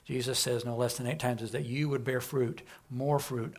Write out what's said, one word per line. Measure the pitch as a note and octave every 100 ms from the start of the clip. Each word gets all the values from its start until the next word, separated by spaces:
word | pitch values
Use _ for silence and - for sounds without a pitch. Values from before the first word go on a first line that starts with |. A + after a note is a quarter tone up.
| -
Jesus | B2+ B2 B2
says | - A#2+ A#2+
no | A#2
less | A#2+ -
than | B2
eight | C#3+
times, | B2+ A#2
is | A2
that | A#2 C3
you | C3 D3+
would | C#3
bear | A#2+ B2+
fruit, | B2+ C#3+ A#2+ - - - -
more | B2 C#3 C#3+
fruit, | - B2 A2+